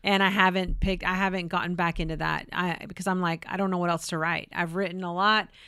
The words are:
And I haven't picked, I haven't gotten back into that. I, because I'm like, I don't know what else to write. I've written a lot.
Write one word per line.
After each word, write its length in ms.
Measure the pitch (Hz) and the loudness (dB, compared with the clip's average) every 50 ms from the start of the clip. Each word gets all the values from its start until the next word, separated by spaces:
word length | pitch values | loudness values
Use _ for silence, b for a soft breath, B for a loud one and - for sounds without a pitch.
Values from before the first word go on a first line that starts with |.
| - | 2
And 200 | 196 202 196 196 | 2 4 4 4
I 60 | 190 | 4
haven't 500 | 190 208 190 185 180 190 185 180 - - | 4 6 4 4 4 2 0 0 0 0
picked, 240 | - 196 190 175 - | 2 0 0 0 0
I 100 | 180 185 | -2 0
haven't 360 | 185 196 196 185 190 175 165 | 2 0 0 0 -2 -4 -2
gotten 260 | 190 175 - 170 180 | -2 -2 -2 -2 -2
back 240 | 170 175 170 165 - | 0 0 0 0 -2
into 160 | 165 160 160 156 | -2 -4 -2 -2
that. 300 | 160 156 156 151 - - | -2 -2 -2 -2 -4 -6
I, 320 | - - 180 180 165 - - - | -4 -2 -2 -2 -2 -4 -8 -14
because 180 | 180 - 180 | -10 -6 -2
I'm 160 | 202 185 185 | -2 0 0
like, 240 | 180 170 165 160 - - | 0 0 -2 -2 -6 -8
I 80 | - | -4
don't 140 | 185 196 190 | -2 0 0
know 80 | 185 180 | 0 0
what 140 | 175 175 | 2 2
else 160 | 170 165 - - | 0 0 -2 -4
to 100 | - 160 | -4 -2
write. 320 | 160 165 170 - - - | 0 0 0 -2 -4 -6
I've 220 | - - 175 165 165 | -4 -4 -4 -2 -2
written 300 | 185 196 175 175 185 185 | -2 -2 -2 -4 -6 -6
a 100 | 175 170 | -4 -2
lot. 340 | 180 190 208 214 214 190 - B B B | 2 4 4 4 4 2 -2 B B B